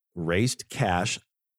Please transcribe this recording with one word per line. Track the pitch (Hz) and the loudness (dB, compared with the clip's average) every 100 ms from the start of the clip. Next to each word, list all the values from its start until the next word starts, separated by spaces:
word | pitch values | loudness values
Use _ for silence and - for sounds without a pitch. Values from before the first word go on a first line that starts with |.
| _ - | _ -6
raised | 82 87 123 - - | 0 2 2 -2 -8
cash | - 110 87 101 - - _ _ | -2 2 2 0 -4 -12 _ _